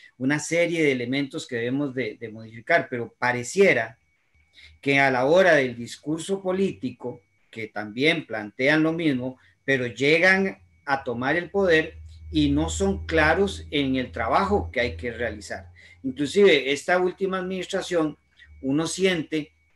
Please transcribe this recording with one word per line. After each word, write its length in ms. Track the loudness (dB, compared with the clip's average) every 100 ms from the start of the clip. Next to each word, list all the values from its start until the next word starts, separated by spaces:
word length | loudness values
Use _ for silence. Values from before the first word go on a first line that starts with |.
| -20 -4
una 220 | -2 -2
serie 460 | 0 0 2 2
de 80 | 2
elementos 540 | 2 -2 -2 -4 -6 -6
que 100 | -4
debemos 360 | -2 -2 -2
de, 240 | -4 -6 -8
de 120 | -12
modificar, 560 | -14 -16 -10 0 0 0
pero 240 | -6 -8 -4
pareciera 800 | -2 -2 0 4 4 4 -2 -10 _ _ _ _ _ -20 -20 _
que 200 | 0 4
a 100 | 4
la 160 | 4 4
hora 300 | 6 6 6
del 200 | 2 -4
discurso 640 | -12 -10 -6 -6 -4 -4
político, 800 | -2 0 0 -2 -8 -8 -12 -12 _ _ _
que 160 | -12 -10
también 580 | -8 -8 0 0 0
plantean 600 | -4 -8 -8 -2 2 2
lo 80 | 2
mismo, 440 | 0 0 -2 -4 -10 _ _
pero 220 | 0 0 0
llegan 680 | 0 2 4 4 4 0 -6 _ _ -4
a 160 | -2
tomar 340 | -2 -4 -2 -2
el 140 | -2
poder 460 | 0 2 2 0 -8 -18 -18 -4
y 200 | 0 2
no 200 | 2 -2
son 340 | 0 -2 -2
claros 600 | -2 2 4 2 0 -4 -6
en 260 | -2 0 -2
el 140 | -4
trabajo 600 | -4 0 0 2 0 -2
que 80 | -2
hay 160 | -4 -4
que 140 | -10
realizar. 600 | -6 -6 -8 -12 -14 -14 -20 -20 _
Inclusive, 680 | -8 -4 -2 4 6 6 2
esta 260 | -2 0 0
última 400 | 0 -2 -4 -4
administración, 760 | -6 -6 -6 -6 -2 -2 -2 -4 _ _ -20 -10
uno 240 | -4 -2 -2
siente 680 | 0 0 0 -2 -6 -6 _ _